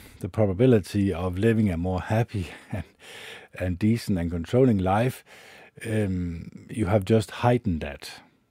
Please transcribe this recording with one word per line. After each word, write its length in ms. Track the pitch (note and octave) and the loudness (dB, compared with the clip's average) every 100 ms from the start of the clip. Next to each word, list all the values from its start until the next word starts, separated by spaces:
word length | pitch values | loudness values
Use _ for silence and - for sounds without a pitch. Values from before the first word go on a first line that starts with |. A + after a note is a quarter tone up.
| - - | -20 -14
the 80 | G2 | -8
probability 840 | - G#2 F#2 B2+ A#2 F2+ G#2 G2 | 0 0 4 4 4 2 0 0
of 240 | E2+ F#2 F2+ | 0 -4 0
living 340 | A2 A2 G#2+ | 2 4 2
a 60 | E2 | 0
more 240 | F2+ F2+ | -2 -2
happy 460 | - A2 A2+ G#2 E2+ - | 0 0 0 -4 -8 -12
<laughs> 120 | - | -12
and, 100 | G2+ - _ - - - - - - | -10 -10 _ -20 -20 -18 -18 -18 -8
and 220 | F#2 F2 | -6 0
decent 400 | G#2+ A2+ - F#2+ | 2 2 0 -2
and 100 | E2+ | -2
controlling 480 | E2+ E2 A#2+ C3 G#2 | -4 0 4 4 4
life, 460 | F2+ G2+ B2 - - - - - - - G#2+ | 2 2 0 -4 -14 -20 -20 -20 -20 -14 -6
um, 800 | G#2+ G2+ F2+ F2 E2 - - - | -2 -2 -2 -4 -8 -12 -18 -10
you 160 | - G2 | -4 0
have 180 | G#2+ F#2+ | 2 4
just 260 | A2+ G#2+ | 2 2
heightened 500 | - A#2+ B2 G#2+ E2 | 0 2 2 0 -4
that. 300 | D2+ D2+ - - - _ _ | -6 -12 -16 -20 -20 _ _